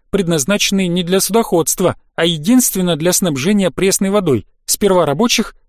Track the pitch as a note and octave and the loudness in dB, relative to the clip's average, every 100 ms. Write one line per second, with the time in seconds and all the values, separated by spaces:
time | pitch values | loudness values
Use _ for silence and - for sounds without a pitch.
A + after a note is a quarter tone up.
0 | _ F#3+ E3+ E3 C#3 G3+ - G3 F#3 F3 | _ -4 0 -2 0 -2 0 -2 0 -2
1 | F3 F#3+ - G#3 A3+ F3 D#3 - F3+ - | 0 0 0 0 0 0 0 0 -2 -2
2 | _ - E3+ E3+ D#3 B3+ A#3+ F#3+ F3+ D#3 | _ -4 -2 -2 2 2 2 0 -2 0
3 | E3 D#3 F3+ C#3 D3 G#3 F3+ - F#3 F3+ | 0 0 0 -2 0 0 0 0 0 0
4 | F#3+ G3+ F3+ A#2+ - _ - - G3+ F#3 | 0 0 0 -2 -2 _ -8 0 2 2
5 | D3+ C#3+ A#3 - - - | 2 0 0 0 -4 -10